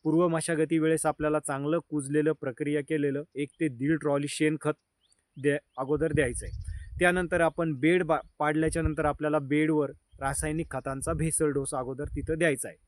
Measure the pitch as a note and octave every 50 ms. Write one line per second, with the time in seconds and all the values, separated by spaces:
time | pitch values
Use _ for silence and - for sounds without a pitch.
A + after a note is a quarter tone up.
0 | _ D#3 D#3 E3 F3+ F3 E3 D#3+ - - E3+ D3+ D#3+ D3 E3 D#3+ D#3 D#3+ D#3+ D#3
1 | - D#3 D3 - D3+ D3+ D3+ D3+ - D#3+ C#3 C3+ C#3 D3 D#3+ E3+ - _ D3+ D3
2 | C3+ C3+ C#3+ D3+ D3+ D#3 D3+ _ - C3+ A#2+ - D3+ C#3+ D3 D3+ C#3 - D#3+ D3+
3 | C#3+ C#3+ C3+ C#3+ D#3 _ _ C3+ D3 C#3 _ _ E3 D3+ B2+ A#2 C3 D3 E3 D3
4 | C#3+ D3 C#3+ C#3+ C#3+ C#3+ - - D#3 D3+ D#3 D3+ - D3 D3+ _ _ _ _ _
5 | _ _ _ _ _ _ _ D3 C3 D3 C#3+ D3 _ _ _ B2+ C3+ C3 D3+ C#3+
6 | D#3 D#3+ D3+ D#3 C#3+ B2 A#2 - - - - - - - - - - - - -
7 | F3 F3 F3+ F#3 F3+ E3 F3+ E3+ E3+ D#3+ D3+ - E3+ D#3+ D3 B2+ C3+ D#3+ F3 F3+
8 | F3+ D3+ F3+ F3 - - _ _ D3 D3+ D3+ D#3 D#3+ D#3+ - E3 D#3+ D#3 D3+ D3+
9 | D3+ D3 C#3 - D3+ D3+ D3+ D3+ C#3+ B2+ D3 D3+ D#3 D#3 D#3 D3+ C#3+ C3+ - _
10 | _ _ - - C3+ C3+ C#3+ - - D#3 D#3 D#3+ E3 - - C3 - C#3 C3+ C3+
11 | - E3 E3 D3 D#3 E3 - - D#3+ D3+ C#3 C#3 C3+ C3+ D3+ C3+ B2+ B2 C3 B2+
12 | D3 C#3 - D3 - - D#3+ D#3+ E3+ E3 C#3 A#2+ - G2+ E2+ _ _